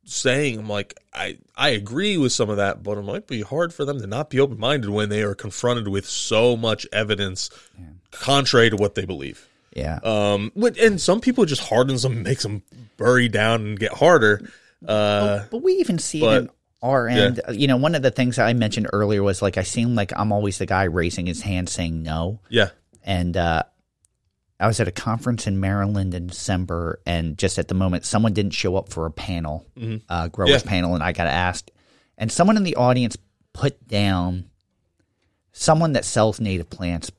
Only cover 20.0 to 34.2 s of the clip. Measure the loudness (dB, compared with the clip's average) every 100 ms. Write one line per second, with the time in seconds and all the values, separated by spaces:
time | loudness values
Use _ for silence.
20 | -2 -2 0 0 0 -2 0 2 2 2
21 | -2 -2 -6 -6 -4 -4 -4 -4 -4 -4
22 | -4 -4 -4 -6 _ 0 0 -2 _ _
23 | -4 -2 0 0 0 0 -4 _ _ _
24 | _ _ _ _ _ _ 0 0 -2 -2
25 | -4 -4 -4 -4 -2 -2 0 0 0 0
26 | -2 -4 -8 -8 -4 -2 -2 -4 -4 -6
27 | -4 -2 -2 -2 -2 -2 -2 0 0 -2
28 | -2 0 2 0 -2 -2 -2 -2 -4 -8
29 | -8 -8 -8 -6 -6 -10 -12 -12 -8 -8
30 | _ -4 -4 0 4 4 2 -2 0 0
31 | -2 -2 0 0 -2 -4 -12 _ _ _
32 | _ _ -4 2 2 4 0 2 4 4
33 | 0 -4 _ _ _ -4 -4 -4 _ 0
34 | 0 0